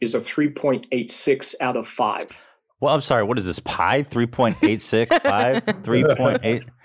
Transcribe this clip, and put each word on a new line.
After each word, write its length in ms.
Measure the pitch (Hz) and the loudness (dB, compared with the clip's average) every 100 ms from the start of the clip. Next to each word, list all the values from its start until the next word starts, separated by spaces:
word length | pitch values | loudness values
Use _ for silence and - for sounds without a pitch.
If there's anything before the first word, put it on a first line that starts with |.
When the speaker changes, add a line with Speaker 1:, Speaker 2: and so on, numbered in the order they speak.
Speaker 1:
is 140 | 117 | -4
a 60 | 117 | -2
three 280 | - - 147 | -4 0 -2
point 360 | 143 147 123 - | 0 -2 -2 -2
eight 180 | 127 117 | -6 -2
six 460 | - - 131 - - | -2 0 0 0 -2
out 160 | 131 123 | -2 -4
of 120 | 113 | -4
five. 560 | - 110 101 85 - - _ _ - | -2 -2 -2 -8 -16 -20 _ _ -4
Speaker 2:
Well, 160 | 139 | 0
I'm 60 | 151 | 2
sorry. 240 | 135 123 | 2 2
What 160 | 104 123 | 2 0
is 60 | 92 | -2
this, 120 | 82 | -4
pi? 460 | - - 87 131 | -4 0 2 2
Three 220 | 143 120 120 | 0 -2 -2
point 300 | - 120 - | 2 0 2
eight 200 | - - | 0 0
six, 360 | - 110 113 349 | 0 0 2 2
five? 460 | 277 107 120 170 | 2 2 2 0
Speaker 1:
<laughs> 180 | - - | -2 -4
Speaker 2:
Three 220 | 110 123 120 107 | 0 2 4 4
point 220 | 127 95 | 2 0
eight? 180 | 110 117 - - | 0 -2 -4 -20